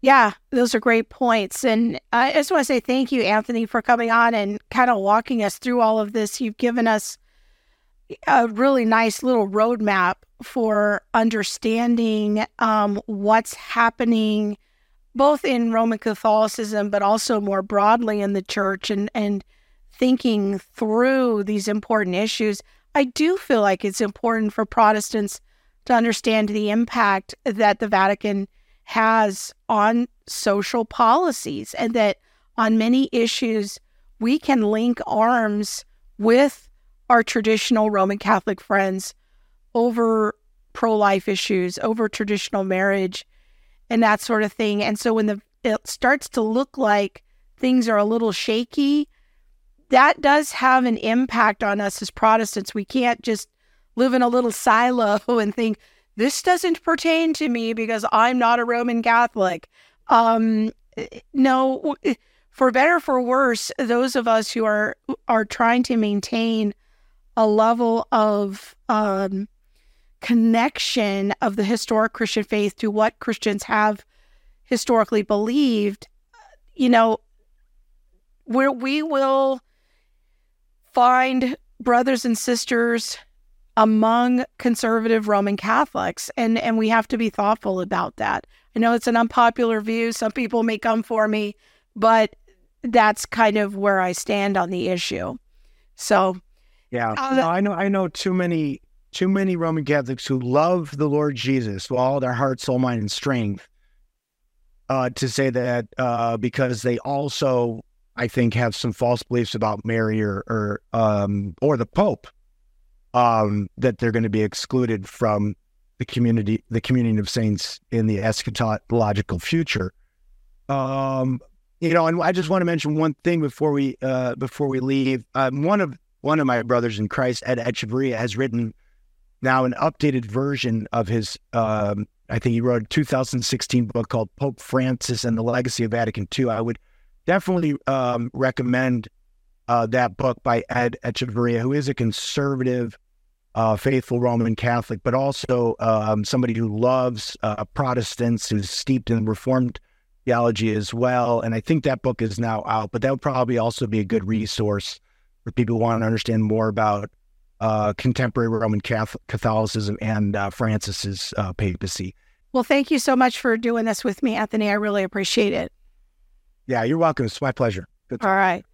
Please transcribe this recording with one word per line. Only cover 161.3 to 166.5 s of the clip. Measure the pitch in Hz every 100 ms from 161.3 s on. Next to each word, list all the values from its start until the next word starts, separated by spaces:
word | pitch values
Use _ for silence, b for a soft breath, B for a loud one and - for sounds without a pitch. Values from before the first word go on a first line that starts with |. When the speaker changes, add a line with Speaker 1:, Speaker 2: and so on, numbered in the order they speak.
| -
Speaker 2:
uh, | 98
papacy. | 87 104 90 95 - 92 - _ _ _
Speaker 1:
Well, | 262
thank | 240 277 269
you | 294
so | - 262
much | 254 -
for | 254 226
doing | 233 233 226
this | 202
with | 247 196
me, | 262 214
Anthony. | 214 226 208
I |
really | 202 208 202
appreciate | 190 208 196 - 208
it. | 180 - _ _ _ _ _ _ _ _